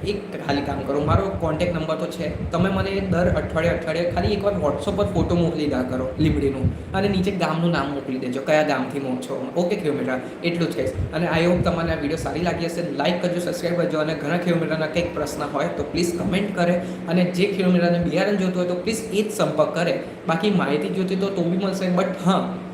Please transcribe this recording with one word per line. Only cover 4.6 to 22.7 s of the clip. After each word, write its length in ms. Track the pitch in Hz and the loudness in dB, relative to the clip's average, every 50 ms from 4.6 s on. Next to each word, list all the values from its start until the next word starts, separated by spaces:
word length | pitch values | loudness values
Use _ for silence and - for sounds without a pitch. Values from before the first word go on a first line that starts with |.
| 151 147 - - - 202 185 | 2 0 0 0 -2 -2 0
પર 100 | 190 208 | 0 0
ફોટો 300 | 196 - 170 156 - 180 | 0 2 2 2 2 4
મોકલી 320 | 175 170 160 - 156 151 143 | 2 2 2 2 0 0 0
દા 140 | 135 127 | 0 0
કરો 280 | 127 123 127 127 127 131 - - | -2 -2 -2 -2 -4 -4 0 2
લીમડીનું, 760 | 156 160 147 147 139 139 127 131 127 - - - - - - | 2 4 4 4 2 0 0 2 0 -2 -2 -2 -8 -4 -2
અને 140 | 190 196 208 | 0 0 2
નીચે 240 | 196 185 180 202 | 2 2 0 0
ગામનું 400 | 196 180 165 156 156 165 170 170 | 0 0 0 0 0 0 2 2
નામ 200 | 165 147 139 143 | 2 2 0 -2
મોકલી 280 | 143 139 131 - 131 131 | -4 -6 -4 -4 -6 -4
દેજો, 220 | 135 131 123 135 | -4 -4 -4 -4
કયા 220 | 131 - 151 151 151 | 0 2 4 4 4
ગામથી 360 | 143 143 131 127 - - 143 | 2 2 0 -2 -4 -4 -6
મો-, 220 | 135 127 127 127 | -4 -4 -4 -4
છો. 300 | - - 135 131 131 - - 170 | -4 -6 -6 -6 -6 -4 -2 0
ઓકે, 180 | 180 175 202 | 0 0 0
કિલોમીટર, 440 | - - 151 135 131 127 127 127 127 - - - - - | 0 0 -2 -2 0 -2 -2 -2 -4 -4 -8 -12 -4 -2
એટલું 260 | 170 170 170 170 147 | -2 0 0 -2 -2
જ 60 | - | 0
કહીશ. 140 | - - - - - - - - | -2 -2 -2 -2 -2 -4 -2 -2
અને 120 | 160 175 | -2 0
I 220 | 165 156 160 165 175 | 2 2 4 4 4
hope 160 | 180 175 170 | 4 4 4
તમને 280 | 175 170 165 165 165 | 2 2 0 0 -2
આ 40 | 160 | -2
વીડિયો 220 | 156 143 143 160 160 | -2 -2 -2 -2 -2
સારી 220 | - 143 143 151 | -4 -4 -2 0
લાગી 260 | 175 180 160 - 165 | 0 0 0 0 -2
હશે. 160 | 165 - 175 165 147 135 139 | -4 -2 -2 -4 -4 -2 0
લાઈક 240 | 139 165 180 180 | 2 2 2 2
કરજો, 180 | - 180 165 175 | 0 0 0 0
સબસ્ક્રાઇબ 360 | 175 175 - - - 170 175 | -2 -2 -4 -2 -2 -2 0
કરજો, 240 | 175 165 151 156 156 | 2 0 0 2 0
અને 140 | 151 156 160 | 0 0 -2
ઘણા 240 | 147 147 147 165 180 | -2 -2 -2 0 0
કિલોમીટરના 480 | - 180 170 165 160 151 156 156 156 | 2 2 2 2 2 0 0 -2 -2
કંઈક 300 | 151 - 175 170 170 - | -2 0 -2 -2 -2 -2
પ્રશ્ન 260 | 147 147 - - 151 147 139 127 | -4 -4 -4 -4 -6 -6 -4 -2
હોય 140 | 139 147 175 | -2 -2 -2
તો 160 | - - 143 | -2 -4 -4
પ્લીઝ 360 | - - 156 180 175 - - | -4 0 0 0 0 0 -2
કમેન્ટ 360 | 185 - 175 190 208 208 - | -2 0 0 0 0 -2 0
કરે, 260 | 185 175 175 180 180 - - - - - 175 | 0 2 2 2 0 0 -4 -8 -8 -4 0
અને 140 | 165 185 180 | 2 2 2
જે 220 | 170 - 175 196 | 2 2 2 0
કિલોમીટરને 540 | 202 - - 185 180 180 175 175 175 175 170 | 2 2 2 2 4 4 4 4 4 2 2
બિયારણ 360 | 165 156 - 175 190 208 208 | 2 0 2 2 2 2 2
જોતું 200 | 190 185 185 180 | 2 0 0 0
હોય 120 | 180 180 175 | 0 0 0
તો 80 | 180 | -2
પ્લીઝ 220 | 180 - 214 226 202 185 - 185 | -2 -2 -2 -4 -4 -4 -2 0
એ 80 | 202 | 0
જ 100 | 214 208 | 0 0
સંપર્ક 420 | - - 170 147 143 - 151 - - | 0 0 0 0 4 2 2 2 2
કરે. 260 | 160 175 170 139 - - - - - - - | 0 0 0 0 -2 -4 -8 -10 -8 -2 0
બાકી 220 | 165 175 - 208 | 0 2 2 2
માહિતી 400 | 196 175 139 139 143 151 - 190 | 4 4 2 2 0 0 0 0
જોતી 260 | 175 185 185 180 190 | 0 0 0 0 0
તો, 140 | 180 190 - | 0 0 0
તો 120 | - 180 | 0 0
બી 160 | 165 170 180 190 | 0 0 0 0
મળશે, 280 | 202 190 180 - 185 180 180 | 0 -2 -2 0 0 2 2
but 100 | 175 165 - - - - | 2 2 0 -2 0 2
હા 320 | 175 190 165 - - - - - - | 4 4 4 2 -2 -4 -6 -8 -10